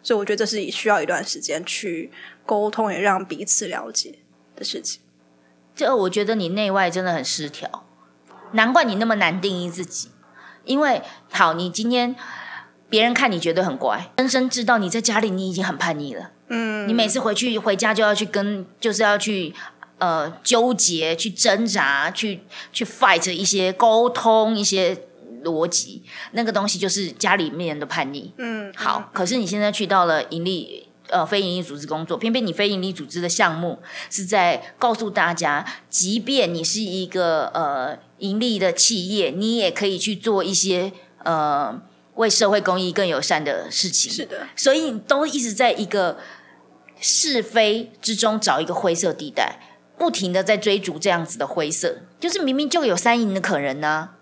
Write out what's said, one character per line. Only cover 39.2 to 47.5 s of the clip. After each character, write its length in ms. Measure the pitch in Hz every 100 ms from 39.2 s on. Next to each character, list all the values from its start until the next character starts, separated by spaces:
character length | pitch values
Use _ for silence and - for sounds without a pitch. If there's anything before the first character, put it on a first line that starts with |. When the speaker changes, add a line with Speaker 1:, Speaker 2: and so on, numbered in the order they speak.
| 165
Speaker 2:
你 280 | 175 214 233
也 120 | 190
可 160 | - 202
以 120 | 196
去 180 | - 190
做 280 | 226 202
一 100 | 175
些， 380 | 196 196 180 190 185 - _
呃， 560 | - 160 151 143 131 123 - _ _ -
为 140 | 220
社 200 | 202 202
会 100 | 208
公 200 | 196 185
益 120 | 180
更 160 | 175 190
友 140 | 143
善 220 | 135 160
的 260 | 147 101 80
事 200 | - 185
情。 220 | - -
Speaker 1:
是 140 | - -
的。 220 | 190 - -
Speaker 2:
所 180 | 277
以 60 | 302
你 200 | 311 220
都 260 | - 277 302
一 140 | 285
直 140 | 240
在 180 | 202 247
一 140 | 190 202
个 320 | 202 175 - - - - - _ _ - -
是 420 | - - 311 254
非 520 | 220